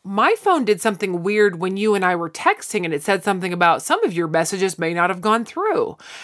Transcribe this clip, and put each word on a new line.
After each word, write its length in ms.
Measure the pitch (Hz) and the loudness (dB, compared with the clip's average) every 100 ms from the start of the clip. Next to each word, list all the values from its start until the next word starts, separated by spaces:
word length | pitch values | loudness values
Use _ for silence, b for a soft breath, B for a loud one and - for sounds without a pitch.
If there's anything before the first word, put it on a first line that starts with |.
my 300 | 190 196 294 440 | -6 0 2 2
phone 260 | 415 330 | 2 2
did 160 | 214 214 | 2 0
something 420 | 226 185 196 175 | 0 -2 -4 -2
weird 360 | 185 208 208 165 | -2 2 2 2
when 180 | 185 196 | -4 0
you 180 | 214 | 2
and 100 | 202 | 2
I 100 | 185 | 2
were 160 | 175 165 | 0 -4
texting, 540 | - 349 415 - 208 | 0 0 0 -4 -4
and 100 | 170 | -2
it 80 | 147 | -4
said 220 | 208 190 | 0 0
something 280 | 208 185 180 | 0 -2 -4
about 300 | 175 175 147 | 2 4 4
some 200 | - 381 | 0 0
of 80 | 359 | 0
your 160 | 170 160 | 0 0
messages 500 | 165 220 190 190 170 | 0 0 -2 -2 -2
may 160 | 165 | -4
not 160 | 170 180 | 0 0
have 100 | 185 | 0
gone 240 | 214 226 | 0 0
through. 520 | 220 339 415 190 - - B B | -2 -4 -2 0 -2 -8 B B